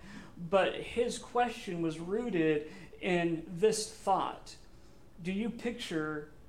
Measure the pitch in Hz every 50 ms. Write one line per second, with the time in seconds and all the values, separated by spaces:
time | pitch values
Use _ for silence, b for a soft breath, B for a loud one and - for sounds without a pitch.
0 | B B B B B B B B 175 160 196 190 180 - - - - - - 233
1 | 240 233 - - - - - 240 247 233 226 - - 202 175 170 165 160 156 160
2 | 170 175 196 233 247 240 185 175 160 156 156 147 151 B B B B B B -
3 | - 196 180 175 170 170 165 160 - - 185 165 196 214 - - - - - -
4 | - 196 190 175 135 127 - - - - - - - B B B B B B B
5 | B B - - 170 175 190 196 226 233 226 - - 240 233 233 - - 180 160
6 | 156 156 156 151 151 - - - -